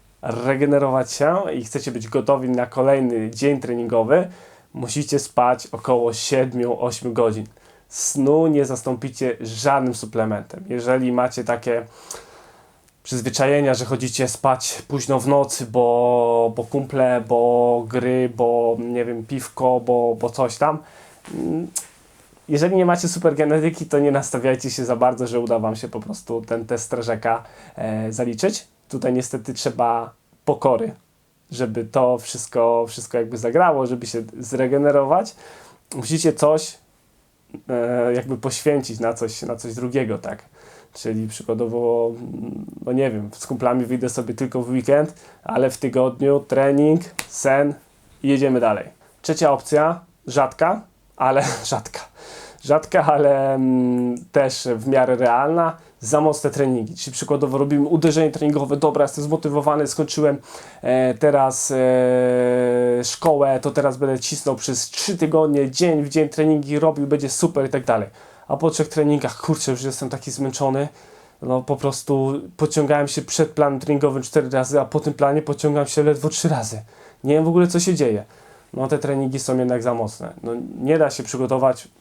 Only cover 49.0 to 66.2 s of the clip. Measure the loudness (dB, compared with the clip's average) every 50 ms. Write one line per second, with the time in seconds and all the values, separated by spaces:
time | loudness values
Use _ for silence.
49 | _ _ _ _ -4 -4 0 2 4 4 4 2 0 0 2 2 2 2 0 -4
50 | -8 _ _ _ -10 -4 0 0 0 0 0 0 0 0 0 -2 -6 _ _ _
51 | _ _ _ 0 2 2 4 4 2 0 -2 -6 -6 -4 -4 -4 -6 -8 -14 -16
52 | -16 -16 _ -20 -20 -20 -20 -20 -20 -20 -20 -6 0 2 2 2 2 2 2 2
53 | 4 4 4 6 6 4 4 4 2 2 2 2 2 2 2 2 2 2 2 0
54 | 0 -2 -4 -6 -6 -2 0 2 2 2 0 -4 -4 -4 -4 -2 0 2 4 4
55 | 4 4 2 2 4 4 4 4 2 2 2 2 0 0 -2 -6 -16 -20 _ -12
56 | -4 0 2 4 4 4 2 2 -2 -2 0 0 0 2 2 0 -2 -6 -8 -10
57 | -12 -10 -8 -6 -4 -2 0 0 0 0 2 0 0 2 2 2 2 2 2 4
58 | 4 4 4 4 2 2 2 0 0 2 2 2 0 0 0 2 2 2 4 4
59 | 2 0 0 -4 -4 -2 -2 -2 -2 0 0 0 2 2 2 2 0 -2 -2 -2
60 | -4 -2 0 2 2 2 2 0 -6 -14 -20 -20 -20 -20 -14 -6 -2 0 2 2
61 | 2 2 2 2 2 4 4 4 4 2 0 -2 -4 -2 0 2 4 4 4 4
62 | 4 4 4 4 4 4 2 2 2 2 2 2 2 2 2 2 2 2 2 0
63 | 0 -4 -4 0 2 4 4 4 4 2 2 0 0 -2 0 0 0 0 0 0
64 | 0 0 0 -2 -4 -6 -6 -4 -2 -2 -2 -2 -4 -6 -4 -4 -6 -8 -8 -6
65 | -4 -4 -2 0 0 2 4 4 4 4 4 2 2 0 0 0 2 2 2 2
66 | 0 0 2 0